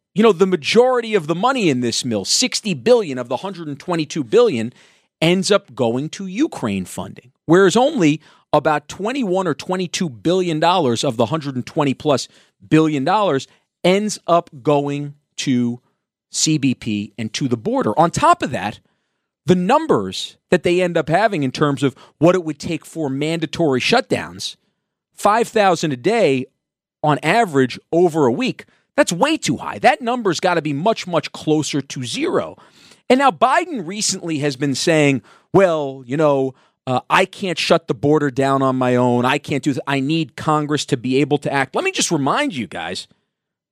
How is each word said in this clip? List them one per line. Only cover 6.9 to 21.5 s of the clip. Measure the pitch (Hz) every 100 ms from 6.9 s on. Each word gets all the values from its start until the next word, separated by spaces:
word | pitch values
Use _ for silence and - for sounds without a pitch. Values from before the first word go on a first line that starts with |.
| - 101 - - _ -
whereas | 175 196 214
only | 269 311 160 156 - _ _
about | 151 156 147 -
twenty-one | - 202 277 214 185 185
or |
twenty-two | 139 - 185 185 - 175
billion | 113 160 190 180 156
dollars | 165 185 135 117
of | 143 113
the | 110
hundred | 160 143 127
and | -
twenty | 160 143
plus | 127 151 131 - _ _ _ 107
billion | 156 160 147
dollars | 139 208 196 139 - _ _ _
ends | 175 190 214 - -
up | 170 170 143
going | 117 147 143 143 143 143 _ -
to | - 123 120 120 _ _ _ _ _
C | - 156 156
B | 131 120
P | 120 104 104 -
and | 110
to | - 135
the | 120
border. | 120 269 160 104
On | 165
top | - 302 349
of | 233
that, | 113 101 113 _ _ _ _ _ _ 143
the | 185
numbers | 180 285 320 139 95 - - - _
that | 185
they | 180 175
end | 180 170
up | 151
having | 170 214 190
in | 135